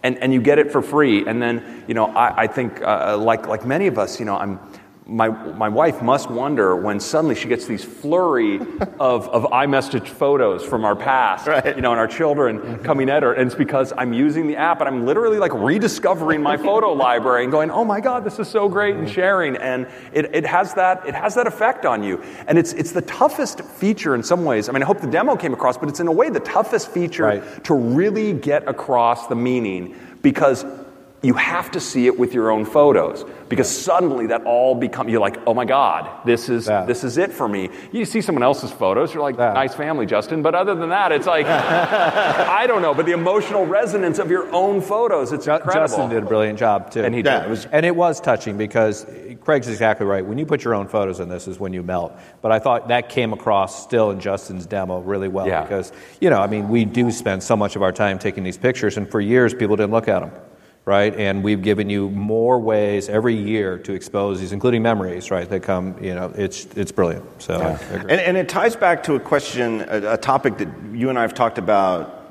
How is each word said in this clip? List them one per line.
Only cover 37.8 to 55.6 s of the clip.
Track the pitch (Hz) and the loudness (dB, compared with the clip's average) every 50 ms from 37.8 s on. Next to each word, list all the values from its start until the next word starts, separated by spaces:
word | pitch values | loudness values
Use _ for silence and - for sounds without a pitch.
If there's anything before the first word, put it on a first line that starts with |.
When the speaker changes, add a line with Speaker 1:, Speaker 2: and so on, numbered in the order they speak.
| - - | -16 -8
Speaker 1:
You | - 226 226 | -4 -4 -4
see | - - 226 | -2 -2 -4
someone | 202 - 175 139 120 | -2 0 0 2 4
else's | 127 143 139 - 117 | 2 2 2 -2 -10
photos, | - - 113 95 95 113 151 165 - | -6 0 0 2 2 2 0 0 -2
you're | 160 147 | -4 -4
like, | 143 131 117 | -4 0 0
Speaker 3:
Yeah. | 120 117 104 | 0 2 2
Speaker 1:
"Nice | 131 135 135 135 | 2 0 0 -2
family, | - 147 151 160 147 113 | -6 -4 -4 -2 -2 -2
Justin." | 95 110 - - - 165 160 147 | 0 0 -2 0 -2 -4 0 0
But | 156 170 | 0 2
other | 175 190 196 196 | 2 0 0 0
than | 165 170 165 | -2 -2 -2
that, | 175 196 196 180 156 | 0 0 2 2 2
it's | 143 - | 2 2
like, | 185 170 160 151 | 2 2 2 2
<laughs> | - 160 143 - - 165 170 175 | 2 2 0 2 2 2 0 2
I | 160 202 214 180 160 147 202 202 180 - - 180 165 175 202 233 | 2 2 2 2 2 2 2 0 2 2 2 2 2 2 2 2
don't | 247 233 208 175 | 2 2 2 2
know, | 160 143 | 2 2
but | 135 165 | 2 2
the | 165 175 | 2 2
emotional | 170 165 180 196 214 - - 208 208 185 | 0 2 2 2 0 0 0 0 0 0
resonance | 156 180 202 240 220 175 208 190 175 156 - | 2 2 0 0 0 0 0 0 0 0 -2
of | 196 160 | 0 0
your | 180 185 170 - - | 0 0 0 0 0
own | 175 185 202 202 196 | 0 2 2 2 0
photos, | 185 196 202 214 233 233 202 156 135 117 151 | -2 -2 0 0 2 2 2 0 0 -2 -4
it's | 143 - | -6 0
Speaker 3:
Ju-, | 156 151 | 0 0
Speaker 1:
incredible. | 160 156 156 185 160 160 | 0 2 0 2 2 2
Speaker 3:
Justin | 147 117 101 90 92 | 2 2 0 -2 0
did | 113 113 107 | 0 -2 0
a | |
brilliant | 101 110 107 107 107 107 104 | 2 2 2 2 2 0 0
job, | 120 110 104 98 98 - | 2 2 2 2 0 -4
too. | - 113 107 | -4 -2 0
Speaker 1:
And | 101 113 | 0 0
he | 120 104 | 2 2
Speaker 2:
Yeah, | 143 135 - | 2 2 2
Speaker 1:
did. | 80 | 0
Speaker 2:
it | 95 | -2
was | 113 107 - | -6 -6 -6
Speaker 3:
And | - - 147 160 | 0 0 2 2
it | 175 175 | 2 2
was | 170 180 170 156 - | 2 2 2 2 0
touching, | - 147 123 107 - 117 101 101 | 0 0 0 0 0 -6 -4 -4
because | 107 104 - 120 110 110 104 - - - - - - - 123 - - | -4 -2 2 2 2 2 2 -2 -8 -16 -18 -16 -16 -16 -18 -12 0
Craig's | - 156 143 120 117 | 2 2 2 2 -2
exactly | 113 101 113 110 107 - 110 | -4 0 2 2 2 2 0
right. | 98 98 98 92 | 0 0 -2 -2
When | 98 107 131 | -4 -4 -6
you | 156 | -2
put | 151 151 143 - | -2 -2 -2 0
your | 120 113 | 0 0
own | 104 98 | 0 -2
photos | 95 - 110 101 95 92 87 | -2 -2 0 0 0 -2 -6
in | 92 85 | -8 -8
this | 90 87 - - | -8 -10 -10 -10
is | 92 - | -10 -8
when | 101 95 92 | -8 -6 -6
you | 92 87 | -6 -6
melt. | 87 92 90 85 80 - - - - - _ - | -4 -4 -4 -4 -4 -8 -14 -20 -20 -20 _ 0
But | 113 110 | 2 2
I | 110 | 2
thought | 110 139 123 117 - 113 | 4 2 0 0 2 0
that | 120 123 120 - | 0 0 0 -2
came | - 139 123 113 107 | -2 -2 -2 -2 -2
across | 98 - 117 107 98 98 95 - - - | -4 0 2 2 2 2 0 -4 -14 -10
still | - - 117 110 104 | -2 2 2 2 2
in | 98 95 | 2 -2
Justin's | 90 104 98 98 - - 95 92 87 | -4 -4 -4 -4 -6 -8 -12 -12 -10
demo | 87 104 98 95 92 92 90 | -6 -6 -6 -4 -4 -6 -6
really | 87 92 101 98 95 95 | -4 -4 -4 -4 -4 -4
well, | 92 95 95 95 | -4 -2 -2 0
Speaker 1:
Yeah. | 92 82 | -2 -2